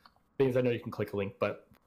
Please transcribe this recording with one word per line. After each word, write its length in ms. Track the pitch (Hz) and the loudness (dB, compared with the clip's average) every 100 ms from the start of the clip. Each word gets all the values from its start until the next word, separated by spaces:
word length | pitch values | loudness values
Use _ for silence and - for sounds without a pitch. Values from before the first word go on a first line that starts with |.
| - _ _ - | -20 _ _ 0
things 180 | 135 127 | 2 4
I 40 | |
know 100 | 123 | 2
you 80 | 117 | 0
can 140 | - | -4
click 200 | - 104 | -6 -4
a 40 | 101 | -2
link. 180 | 101 - | -4 -2
But 260 | 104 - - - | -2 -2 -12 -20